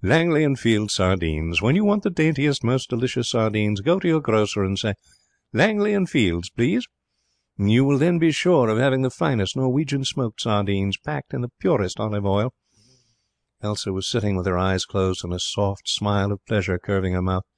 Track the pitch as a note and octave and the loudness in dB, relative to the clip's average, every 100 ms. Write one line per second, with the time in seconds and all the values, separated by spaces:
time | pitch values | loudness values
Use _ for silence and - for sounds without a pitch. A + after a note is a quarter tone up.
0 | F#2 C#3+ E3+ D#3 D#3 C3+ A#2 A2 G#2 - | 2 2 2 2 2 0 2 2 0 0
1 | F#2 F#2+ E2+ D#2 D#2+ E2+ G#2 D#3+ G#3 G3+ | 2 2 0 -2 -2 -2 0 2 2 0
2 | G3+ E3+ D#3 C#3+ D3 C#3 A2+ B2+ - A2 | -2 0 0 2 0 0 0 -2 -2 -4
3 | B2 - A#2+ A#2+ A2 G#2+ G#2+ G#2 G#2 F#3 | -2 -2 -2 0 0 2 0 0 0 0
4 | F3+ D#3+ C#3+ A2 G#2 - G2 G2 A2 G2 | 2 0 2 2 2 0 -2 0 -2 -4
5 | _ _ _ _ _ G#2+ F#3 G#3+ G3+ G#3 | _ _ _ _ _ 0 0 2 0 0
6 | F#3 D3+ G#2 E2+ F2 - A#2+ G#3 A#3+ _ | 0 2 2 0 -6 -2 0 0 -4 _
7 | _ _ _ _ _ _ G2+ A2+ C3+ C#3+ | _ _ _ _ _ _ 2 4 4 2
8 | D#3+ F3 D#3+ C#3+ - E3+ A#2 A2 C3+ C3 | 2 2 2 0 2 4 4 2 2 0
9 | C3 - D#3+ B2+ F#2+ - C3 B2+ D3+ C#3 | -2 -2 -2 0 0 -2 0 0 -2 -2
10 | C3+ - B2 - - G#2 G2+ G2 G2 G2 | -4 -4 -4 -4 -2 0 0 0 0 -4
11 | - D3+ - C3 A#2+ _ F#3 D3 F#2+ - | -6 -8 -6 -8 -8 _ 0 0 0 -2
12 | A2 G#2 G2+ G2 A2+ - _ _ _ _ | -4 -2 0 0 0 -4 _ _ _ _
13 | _ _ _ _ _ _ G#2+ G#2 - F#2+ | _ _ _ _ _ _ -6 -4 -4 -4
14 | F#2+ A#2+ G#2 F#2+ F#2 F2+ F#2 F#2+ - G2+ | -2 -2 0 0 0 0 2 0 -2 -2
15 | F#2+ F#2 - F2 - - G2+ G2 - - | 0 -2 -4 -6 -6 -2 -2 -2 -6 -4
16 | G#2 G2+ G2 G2+ _ A2 F#2+ F2+ - G2 | 0 0 0 -2 _ -2 0 -4 -2 -2
17 | F#2 F#2 F#2 F#2 - | 0 0 0 -2 -4